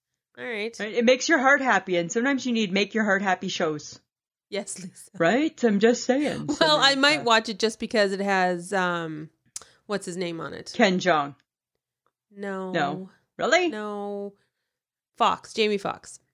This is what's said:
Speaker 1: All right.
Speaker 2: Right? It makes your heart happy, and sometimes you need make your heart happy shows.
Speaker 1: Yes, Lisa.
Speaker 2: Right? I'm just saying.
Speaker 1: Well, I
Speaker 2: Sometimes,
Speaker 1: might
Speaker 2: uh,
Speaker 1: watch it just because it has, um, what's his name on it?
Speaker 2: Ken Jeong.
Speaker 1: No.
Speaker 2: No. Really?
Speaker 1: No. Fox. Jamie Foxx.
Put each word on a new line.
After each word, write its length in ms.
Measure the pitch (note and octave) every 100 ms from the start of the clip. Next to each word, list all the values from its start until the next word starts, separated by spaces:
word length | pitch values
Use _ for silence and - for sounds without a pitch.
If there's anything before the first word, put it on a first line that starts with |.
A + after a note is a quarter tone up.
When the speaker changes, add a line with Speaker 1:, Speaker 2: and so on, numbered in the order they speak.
| _ _ _ -
Speaker 1:
All 60 |
right. 320 | B3 A3 A3 A3+
Speaker 2:
Right? 140 | G#3+
It 100 | G#3
makes 240 | A#3 C4 -
your 100 | D#4+
heart 220 | C4 C#4
happy, 340 | C4 G3 F#3+ F3
and 140 | E3+
sometimes 320 | A#3 C4 C4+ B3+
you 60 |
need 200 | A3+ G#3
make 220 | G3 G3+
your 100 | A3
heart 180 | G#3+ F#3+
happy 260 | G3 F#3 F#3
shows. 500 | - E3 D3+ - - _ _ _ _ _
Speaker 1:
Yes, 280 | G3 G#3+ -
Lisa. 300 | F3+ - - F3+
Speaker 2:
Right? 460 | E3 A#3 D#4 -
I'm 160 | A#3 G3+
just 240 | A3+ A#3+
saying. 420 | - C4 C#4 - D3+
Speaker 1:
Well, 300 | D4 D#4+ D4+
I 140 | C4+
Speaker 2:
Sometimes, 40 | C#4
Speaker 1:
might 220 | C#4+ D4+
Speaker 2:
uh, 40 |
Speaker 1:
watch 240 | A#3 A3+ A3+
it 100 | G3
just 220 | A3 -
because 320 | A3 A3 G3+
it 80 | G3
has, 520 | G3+ F#3+ F3+ F3 F3+
um, 580 | G3 F3+ E3+ E3 D#3 D#3+ _ _ - - _ -
what's 200 | G3 F#3+
his 100 | F3
name 240 | F3 E3
on 120 | -
it? 180 | F2 - -
Speaker 2:
Ken 220 | G#3 F3+
Jeong. 340 | F3+ D#3 C#3+ - _ _ _ _ _ _ _ _ _
Speaker 1:
No. 400 | G3+ G3+ F#3+ F#3+
Speaker 2:
No. 400 | F3 C#3+ F3 F#3+ _ _ -
Really? 300 | F#3 E4 F4
Speaker 1:
No. 640 | G#3+ G#3+ G#3 G3+ G3+ G3+ G3+ _ _ _ _ _ _ _ -
Fox. 360 | G#3+ - -
Jamie 240 | - G#3+ G3+
Foxx. 420 | - - - - _